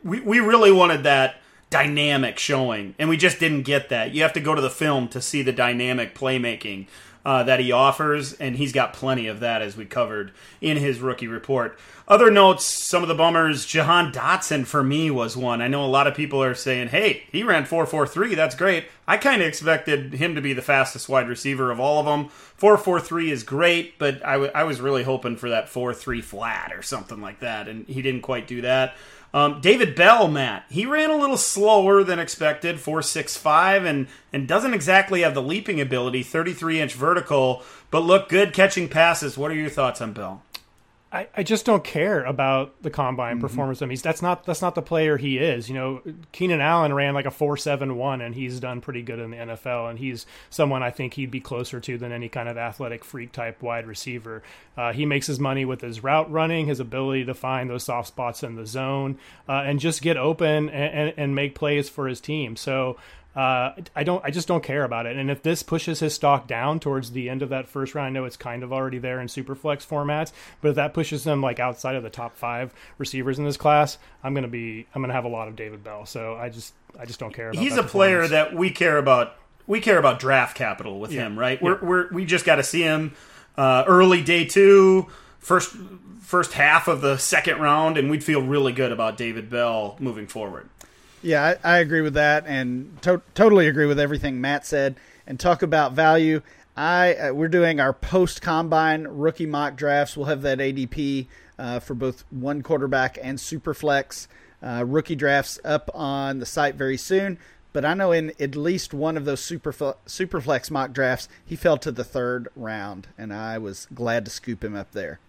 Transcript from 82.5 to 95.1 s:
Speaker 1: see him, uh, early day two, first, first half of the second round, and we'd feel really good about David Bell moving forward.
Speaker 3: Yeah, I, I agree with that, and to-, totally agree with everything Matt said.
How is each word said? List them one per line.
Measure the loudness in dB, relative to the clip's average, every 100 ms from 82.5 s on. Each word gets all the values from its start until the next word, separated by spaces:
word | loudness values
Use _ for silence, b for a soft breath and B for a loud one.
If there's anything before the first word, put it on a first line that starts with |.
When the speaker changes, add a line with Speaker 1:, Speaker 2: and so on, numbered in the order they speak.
| 2
Speaker 1:
see | 2 0
him, | 0 0 -2 B B B B 0
uh, | 4 4 6
early | 8 8 6
day | 4 2
two, | 2 6 10 10 10 6 2 B B B
first, | 0 0 0 -12 -18 -20 -20 -20
first | -2 0 0
half | 2 4 4 4
of | 0
the | 2 0
second | 2 0 2 0
round, | 2 4 4 2
and | 0
we'd | 0 0
feel | 0
really | 2 2 0
good | 0 -2
about | 0 -2 -2
David | -6 -8 -6
Bell | -2 0 0 -4 -6
moving | -8 -8 -10
forward. | -10 -10 -10 -16 _ b b b b
Speaker 3:
Yeah, | -2 2 2 0
I, | 2 2
I |
agree | 4 0
with | 0 2
that, | 2 2 0
and | -4 -4 -6 -10 -6
to-, | 0 0 -2 4
totally | 6 8 6
agree | 4 2
with | 2
everything | 0 -2 -4 -4
Matt | -2 -4 -2
said. | 0 0 -4 b